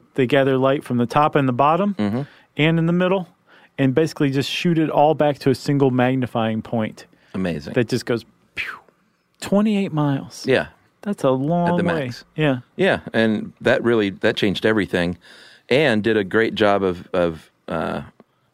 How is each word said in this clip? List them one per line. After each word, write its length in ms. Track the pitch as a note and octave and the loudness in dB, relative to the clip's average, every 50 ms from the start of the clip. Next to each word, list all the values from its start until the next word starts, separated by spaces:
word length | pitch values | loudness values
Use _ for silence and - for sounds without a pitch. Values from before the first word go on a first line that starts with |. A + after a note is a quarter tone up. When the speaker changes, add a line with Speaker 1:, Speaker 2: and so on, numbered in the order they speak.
| - _ _ | -8 _ _
Speaker 1:
they 100 | - C3+ | -2 0
gather 320 | A#2 D3 C#3 C3+ C3+ C3+ C3 | 2 2 2 2 2 2 2
light 260 | C3 C3+ C3+ D3 - | 2 2 0 0 -2
from 140 | - B2+ A#2+ | -4 -2 -2
the 80 | A#2+ | -2
top 300 | A#2 - D3 D3 D3+ - | 0 2 2 2 2 2
and 120 | D3+ C#3 C3 | 2 0 0
the 60 | B2 | 2
bottom 400 | A#2+ C#3 D3 D#3+ E3+ G3+ G3+ G3 - | 2 2 2 2 2 0 -2 -2 -2
Speaker 2:
Mm-hmm. 220 | G#2 G#2 G2+ B2 C#3+ - - - _ _ _ - | -2 -2 -2 -4 -6 -8 -12 -20 _ _ _ 0
Speaker 1:
and 220 | D3 D#3+ E3 E3 | 2 2 2 2
in 80 | E3 E3 | 2 2
the 60 | F3 | 2
middle 340 | F3+ F3+ F3+ F#3 G3 F3 - _ _ _ _ - - - _ _ - | 2 2 2 0 -2 -2 -6 _ _ _ _ -20 -20 -20 _ _ 0
and 160 | C#3 C3 C3 | 0 2 2
basically 380 | D3+ D#3+ D3 - - D#3 C#3 | 2 0 0 0 -2 -2 0
just 180 | C3 C#3 C3 - | 0 0 -2 -2
shoot 300 | - - - F3+ E3+ D#3+ | -4 -2 0 0 2 2
it 100 | D#3+ C#3+ | 0 2
all 240 | - D#3 C#3+ D3+ D#3+ | 2 4 4 4 4
back 240 | - D#3 D3 C#3 - | 2 2 0 0 0
to 120 | - C#3 | 0 0
a 40 | B2+ | 0
single 360 | - - - C#3+ C#3 C#3 C3+ | 0 0 -2 0 2 2 2
magnifying 720 | B2+ B2+ B2 B2+ C3 C3 B2 A#2 - A#2+ A2+ A2+ A2 A2 G#2+ | 2 2 2 2 0 -2 -4 -4 -2 -2 -2 -2 -2 -4 -6
point. 420 | - - A#2 A2 G#2+ - - - - _ _ _ _ - | -4 -4 -4 -4 -4 -8 -12 -20 -20 _ _ _ _ -8
Speaker 2:
Amazing. 380 | G2 F#2 F2+ D#2+ D2+ C#2+ D#2+ - | -6 -4 -4 -4 -6 -8 -4 -2
Speaker 1:
That 160 | B2+ A#2+ A2 | -2 0 0
just 180 | B2+ A#2+ - - | -2 -4 -2 -4
goes, 180 | B2 A2+ - _ _ _ _ _ _ | -4 -4 -6 _ _ _ _ _ _
pew, 160 | - - - - - - _ _ _ _ _ _ _ _ _ _ _ | -12 -10 -10 -12 -14 -18 _ _ _ _ _ _ _ _ _ _ _
twenty-eight 520 | - - G3 G3+ G#3 A3 G#3+ G3 G3 F3 B2 | -6 -2 0 2 2 2 0 0 -2 -2 -2
miles. 540 | D3+ - D3 - - - - - - - C3 | -2 0 0 -2 -2 -4 -10 -16 -8 -2 0
Speaker 2:
Yeah. 220 | C3 G#2 - - - _ _ _ _ _ - | 0 0 0 -4 -8 _ _ _ _ _ -10
Speaker 1:
That's 200 | G#3 G3+ - - | -8 -6 -2 0
a 60 | C#3 | 0
long 380 | C3 C3 C3+ D3 E3+ F3 F3 E3+ | 0 0 0 -2 -2 0 0 0
Speaker 2:
At 80 | F3 - | 0 0
the 60 | G2 F#2+ | -2 -2
Speaker 1:
way. 180 | F2 D#3 C#3 | -2 -4 -4
Speaker 2:
max. 200 | B2 A#2 - - _ _ | -6 -8 -12 -16 _ _
Speaker 1:
Yeah. 260 | - D#3 C#3+ C3 B2 B2 _ _ - | -2 0 0 0 -2 -6 _ _ -2
Speaker 2:
Yeah, 240 | F3 G3 C3+ E2 - - - | 0 0 0 -2 -4 -4 -2
and 400 | A2+ A2+ A2 G#2+ G#2 A2 - - - | 0 0 2 0 -2 -4 -8 -12 -4
that 220 | - A#2+ B2+ - A2 | 0 2 2 2 2
really, 260 | A#2 A#2+ A2+ G#2 G2 | 2 2 2 2 0
that 260 | F#2 - - A2 A2+ | -2 -2 -2 -2 0
changed 300 | - - G#2+ F2+ - - | 0 0 -2 0 0 0
everything 540 | A2 A2 A2 F#2+ - - F#2 F2 F2 F2 - _ - - - - - - - _ - | 0 2 2 0 0 0 0 0 -2 -4 -6 _ -20 -20 -20 -20 -20 -20 -16 _ 0
and 340 | A#2+ C3 D#3+ C#3 A2+ G#2+ G2+ | 2 2 2 2 2 2 2
did 140 | A#2 A2 G#2+ | 0 0 0
a 60 | G2+ | 0
great 320 | F#2 F#2 A2 A2+ - - | 0 0 0 0 0 0
job 260 | G2 G#2+ G#2 G2+ G2+ | 2 2 2 2 2
of, 260 | G2 F#2+ F2 F2 F2 - - | 0 0 -2 -4 -8 -4 -2
of, 380 | F2+ F2 E2+ E2 D#2 - _ _ _ _ - | 0 0 0 -2 -6 -12 _ _ _ _ -8
uh, 340 | F2 D#2+ E2 E2 E2 D#2+ D2 - - - - _ _ _ _ _ | -6 -4 -4 -4 -6 -8 -10 -12 -18 -20 -20 _ _ _ _ _